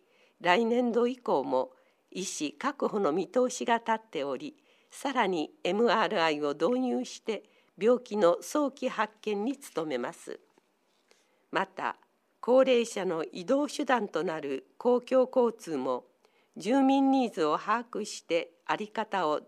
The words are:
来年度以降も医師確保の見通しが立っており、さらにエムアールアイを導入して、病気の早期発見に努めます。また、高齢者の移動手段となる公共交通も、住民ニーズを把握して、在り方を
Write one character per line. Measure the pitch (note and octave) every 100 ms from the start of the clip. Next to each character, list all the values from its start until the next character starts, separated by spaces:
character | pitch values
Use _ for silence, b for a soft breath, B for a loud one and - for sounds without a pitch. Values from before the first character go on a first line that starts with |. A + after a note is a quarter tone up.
| b b b b
来 | F3 F3+ A3+
年 | A#3+ A#3+
度 | A3+ A#3+
以 | C4
降 | - D#3+
も | C3+ C3 - b b b b
医 | F#3 -
師 | - D3+
確 | - C4+ C#4+ -
保 | G#3+
の | F3
見 | E3+ E3+
通 | B3+ B3
し | -
が | A#3+ A#3
立 | A3+
っ | A3
て | - D#3
お | C#3 C3
り、 | D3 - b b b
さ | - C4+
ら | B3+ G3
に | F3 D3+ _
エ | F3
ム | G3+ A#3
ア | A3
ー | F3+
ル | G3+
ア | E3
イ | D3
を | D3
導 | D3 E3 B3
入 | B3+ A#3+ B3
し | -
て、 | - G#3 b b b -
病 | G#3+ B3
気 | - G#3
の | E3+ F3
早 | - D4+ C#4
期 | - B3+
発 | - G#3+ _
見 | G#3+ G3+ A3
に | C4+ -
努 | - D#3
め | B2+
ま | C3
す。 | E3+ - - _ _ _ _ _ b b b b b b
ま | D#3+ F#3+
た、 | - C3 - _ _ _ -
高 | - B3+
齢 | C4 A#3+
者 | A3+ G#3
の | F#3 D#3+ D3+
移 | F3+
動 | F3 C#4 D4
手 | -
段 | C#4+ B3 G#3
と | E3
な | D#3 D#3+
る | C#3+ C3+ - -
公 | B3 A#3+
共 | A#3+ C4 B3+
交 | B3+ A#3+ A3+
通 | - D3
も、 | C3 B2 - _ b b b -
住 | F3 C4+
民 | C4+ C#4 C4+
ニ | C4+ A#3+
ー |
ズ | -
を | D3+ E3+
把 | G3 A3+
握 | A#3+ F#3+
し | - -
て、 | - E3 - _ -
在 | D#3
り | -
方 | - G#3+ G3 D#3
を | D3